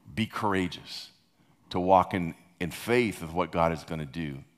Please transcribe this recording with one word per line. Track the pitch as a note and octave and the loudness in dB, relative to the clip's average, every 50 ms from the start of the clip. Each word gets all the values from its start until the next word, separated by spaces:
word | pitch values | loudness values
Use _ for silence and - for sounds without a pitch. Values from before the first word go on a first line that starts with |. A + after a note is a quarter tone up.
| _ - - | _ -12 -4
be | - A2+ | -4 -4
courageous, | - - - - G#2+ G2 F#2+ F#2 F2 - - - - - - - - _ _ _ _ _ _ _ _ _ _ _ _ | -4 -4 -2 0 0 2 2 0 0 -4 -8 -14 -14 -14 -14 -16 -16 _ _ _ _ _ _ _ _ _ _ _ _
to | - F#2 | -4 -2
walk | F2+ F#2 F#2+ F#2 F2+ - - | 4 6 8 8 8 6 0
in, | G2 F2 E2 D#2 - - _ _ _ | -2 -2 -2 -6 -10 -18 _ _ _
in | - E2+ | -6 -6
faith | D2 - - - A#2+ B2 B2 G#2+ F2+ - F2 | -6 -8 -2 2 2 2 2 2 -2 -4 -10
of | D#2 D#2 | -8 -4
what | F2 F2+ E2 - | -4 -4 -2 2
God | F2+ E2 E2 E2 | 2 2 2 2
is | D2+ - | 0 -6
gonna | - E2+ D#2+ D#2 | -8 -8 -6 -6
do. | C#2+ C2 E2 E2 D2+ C#2 C2+ C#2 _ _ | -8 -6 -6 -6 -6 -8 -10 -14 _ _